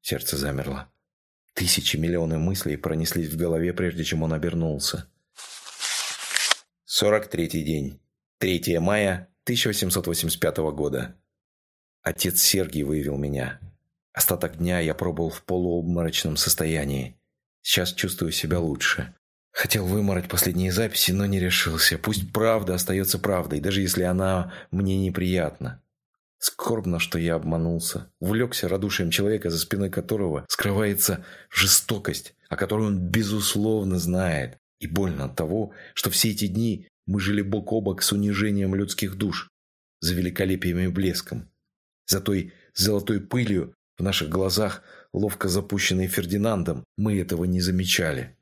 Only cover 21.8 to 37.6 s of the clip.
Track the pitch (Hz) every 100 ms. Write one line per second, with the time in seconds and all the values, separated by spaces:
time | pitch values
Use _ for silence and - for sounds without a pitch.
21.8 | - 80 - 101 95 110 113 110 95 90
22.8 | - 95 95 92 104 92 78 76 82 98
23.8 | 92 90 90 92 95 92 90 - - 92
24.8 | 98 95 95 92 90 92 78 - 62 -
25.8 | _ _ _ _ _ _ - - - 113
26.8 | 95 85 - 85 85 82 80 82 82 85
27.8 | - 87 - _ 87 110 123 - 87 95
28.8 | 101 - 87 82 101 107 90 82 - 98
29.8 | 98 90 82 107 92 73 - - 104 98
30.8 | 104 101 - 87 - - - - 95 -
31.8 | - 110 - 73 - _ _ - 95 107
32.8 | 107 98 90 110 104 107 98 104 107 110
33.8 | 95 92 85 90 92 76 62 - _ _
34.8 | 80 85 95 71 65 - 80 104 104 -
35.8 | - - 98 - 117 101 104 98 117 101
36.8 | - _ - 98 95 104 98 104